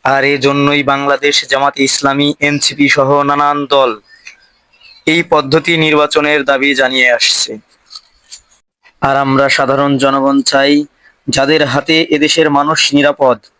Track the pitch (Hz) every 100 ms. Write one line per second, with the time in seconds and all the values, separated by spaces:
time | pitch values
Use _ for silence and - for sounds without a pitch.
0 | 135 135 139 143 139 143 143 147 139 139
1 | 143 139 143 143 - 135 139 - 135 -
2 | 139 139 147 - 147 147 - 135 143 143
3 | 135 143 143 143 143 143 139 139 131 107
4 | _ - - - _ _ _ _ - -
5 | - 165 170 156 135 156 160 165 156 151
6 | 147 156 147 151 139 139 139 135 131 131
7 | 127 117 - - - 110 _ _ _ -
8 | _ _ _ - _ _ _ _ _ _
9 | 139 139 139 135 139 - 135 139 143 139
10 | 135 139 135 139 123 139 139 147 147 _
11 | _ _ - - 139 156 143 135 - 156
12 | - 151 151 - 151 143 147 156 - 143
13 | 143 143 135 110 _